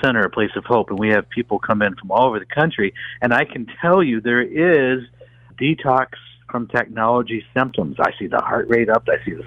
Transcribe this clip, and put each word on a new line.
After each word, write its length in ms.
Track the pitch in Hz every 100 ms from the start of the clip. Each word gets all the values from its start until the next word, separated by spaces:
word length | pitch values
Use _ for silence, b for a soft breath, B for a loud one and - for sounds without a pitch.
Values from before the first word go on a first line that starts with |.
Center, 180 | 139 117
a 80 | 95
place 220 | - 104 101
of 100 | -
hope, 260 | 120 101
and 80 | 98
we 100 | 107
have 180 | 107 -
people 280 | - 120 101
come 240 | - 107
in 140 | 104 90
from 160 | 98
all 160 | 101 131
over 100 | 110
the 60 | 95
country, 480 | - 160 - 98 - B B
and 120 | 120
I 120 | 120 151
can 200 | - 113 -
tell 220 | 170 190
you 180 | 160 110
there 200 | 110 120
is 600 | 123 156 175 160 127 127 120 - b b b -
detox 500 | 139 156 143 131 131 - - - -
from 160 | 123 113
technology 760 | 123 110 117 113 123 120 110 - 131
symptoms. 420 | 131 - 80 65
I 120 | 90 -
see 80 | 92
the 140 | -
heart 260 | - 76 -
rate 200 | 117 110
up, 180 | 110 -
I 140 | 73 -
see 80 |
the 100 | 80